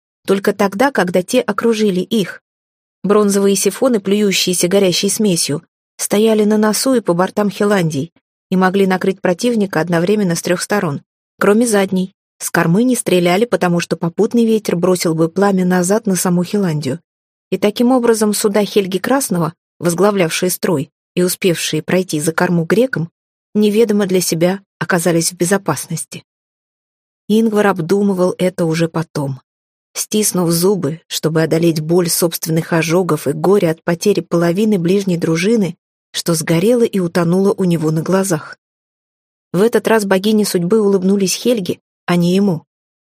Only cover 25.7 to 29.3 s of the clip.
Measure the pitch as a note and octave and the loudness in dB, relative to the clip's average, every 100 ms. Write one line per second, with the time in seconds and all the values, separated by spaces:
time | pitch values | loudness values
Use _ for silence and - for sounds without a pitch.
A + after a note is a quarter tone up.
25.7 | C#3+ - D#3+ - E3 _ _ _ _ _ | -6 -6 -10 -10 -16 _ _ _ _ _
26.7 | _ _ _ _ _ - G#3+ A3+ G#3 G#3 | _ _ _ _ _ 0 2 2 2 0
27.7 | F#3 E3 G3+ G3+ F#3 F3+ - F#3 F#3 E3+ | 0 0 0 0 0 0 0 -2 0 -2
28.7 | D#3+ E3 E3 D#3+ D3+ C#3 | 0 -2 -2 -6 -6 -6